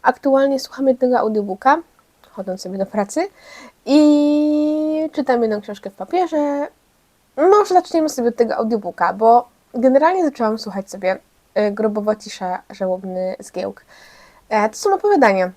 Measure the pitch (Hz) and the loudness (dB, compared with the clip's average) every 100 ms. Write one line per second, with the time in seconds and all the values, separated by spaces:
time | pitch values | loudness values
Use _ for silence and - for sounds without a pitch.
0 | - 262 277 269 277 269 - - 269 254 | -2 -2 0 2 2 -2 -6 -4 0 0
1 | 247 247 220 214 202 190 262 311 - _ | 0 0 0 -2 -4 -2 0 0 -2 _
2 | _ _ _ - 190 185 185 190 196 214 | _ _ _ -14 -10 -10 -10 -6 -6 -4
3 | 202 - 381 _ - - - _ - 285 | -4 -4 -6 _ -20 -20 -20 _ 2 4
4 | 302 294 294 294 302 302 302 302 311 311 | 6 6 4 2 2 2 0 -2 -2 -2
5 | 311 311 269 247 226 208 208 208 202 - | -4 -4 -2 0 0 -2 -8 -12 -14 -14
6 | - 349 349 311 294 285 294 _ _ _ | -6 -2 -2 -2 -2 -4 -6 _ _ _
7 | _ _ _ - 330 415 403 370 349 330 | _ _ _ 0 4 4 4 2 2 -2
8 | 311 294 240 233 233 - 220 226 180 - | -2 -2 -4 0 -2 0 -2 -4 -6 -4
9 | 175 190 226 233 240 _ _ 247 254 269 | -2 2 4 4 2 _ _ 0 2 4
10 | 311 381 320 269 226 220 214 190 196 214 | 4 2 -2 0 -2 -2 -6 -10 -10 -6
11 | 185 185 _ _ _ - 208 202 220 208 | -4 -4 _ _ _ -2 -2 0 -2 -2
12 | 208 214 208 - 185 180 _ 202 190 185 | -4 -4 -6 -10 -8 -8 _ -8 -4 -4
13 | 190 185 185 - 202 - 196 196 _ - | -6 -6 -6 -8 -12 -10 -10 -10 _ -20
14 | - - - _ _ 214 214 - 403 381 | -20 -20 -20 _ _ -2 -2 -2 -2 0
15 | 415 392 240 196 185 | 2 4 4 2 -2